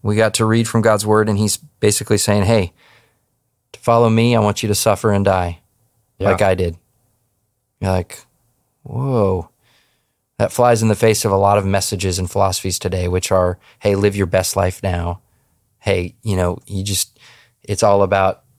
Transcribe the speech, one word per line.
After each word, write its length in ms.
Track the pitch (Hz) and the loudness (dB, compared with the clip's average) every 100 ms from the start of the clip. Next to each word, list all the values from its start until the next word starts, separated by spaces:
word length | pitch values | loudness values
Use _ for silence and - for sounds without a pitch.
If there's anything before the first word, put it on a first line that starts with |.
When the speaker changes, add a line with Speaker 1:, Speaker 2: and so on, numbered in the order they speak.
Speaker 1:
We 140 | - | 0
got 200 | 107 110 | 2 2
to 100 | - | 2
read 240 | 110 113 117 | 2 2 2
from 120 | 117 | 2
God's 240 | 113 107 | 2 2
word, 240 | 107 107 107 | 2 2 2
and 80 | 101 | 0
he's 200 | 107 - | -2 -4
basically 640 | - _ 107 104 104 104 | -10 _ 0 0 0 -2
saying, 260 | - 104 | 2 0
"Hey, 280 | 98 117 90 _ _ _ _ _ _ _ _ _ _ | 2 2 0 _ _ _ _ _ _ _ _ _ _
to 80 | - | -8
follow 280 | - 117 117 | 0 4 4
me, 280 | 110 117 120 | 4 2 2
I 40 | |
want 220 | 104 104 | 2 0
you 60 | 110 | -2
to 60 | |
suffer 380 | 101 - 101 113 | 0 0 0 0
and 120 | 101 | 0
die 340 | 98 95 87 85 _ _ _ _ _ _ | 2 0 -2 -6 _ _ _ _ _ _
Speaker 2:
Yeah. 120 | 101 | -2
Speaker 1:
like 100 | 92 | 0
I 140 | 101 | 0
did." 220 | 92 90 85 _ _ _ _ _ _ _ _ _ _ | 0 -2 -6 _ _ _ _ _ _ _ _ _ _
You're 100 | 95 | -2
like, 340 | 92 87 - _ _ _ _ _ _ | -2 -4 -14 _ _ _ _ _ _
"Whoa." 640 | - 120 135 127 98 92 - _ _ _ _ _ _ _ _ _ | -12 -8 -2 0 0 0 -6 _ _ _ _ _ _ _ _ _
That 140 | 110 | -4
flies 300 | - 123 117 | 2 2 2
in 60 | 110 | 0
the 60 | |
face 300 | 104 113 107 | 2 2 2
of 80 | 110 | 0
a 40 | 98 | 2
lot 220 | 98 104 | 2 2
of 80 | 98 | 0
messages 520 | 98 - 98 95 90 | -2 -4 -6 -4 -4
and 120 | 90 | -6
philosophies 480 | - 98 92 95 90 | -2 -2 -2 -6 -6
today, 300 | 95 92 90 | -6 -4 -2
which 240 | 90 - | -2 0
are, 260 | 95 90 90 _ _ | 0 0 -2 _ _
"Hey, 160 | 104 98 | -2 2
live 200 | 101 101 | 0 0
your 100 | 92 | 0
best 300 | 95 90 - | 0 0 -2
life 260 | 92 - | -2 -2
now." 380 | 98 87 87 87 _ _ _ _ _ _ | -6 -4 -6 -8 _ _ _ _ _ _
Hey, 340 | - 95 90 - | -4 -2 -4 -10
you 140 | 104 95 | -6 -2
know, 220 | 90 87 - | -2 -4 -10
you 180 | 98 | -10
just, 340 | 98 98 - _ - - _ _ | -6 -6 -8 _ -20 -20 _ _
it's 200 | - 104 | -10 -2
all 200 | 107 101 | 2 2
about 420 | 98 98 95 98 _ | 2 2 0 -2 _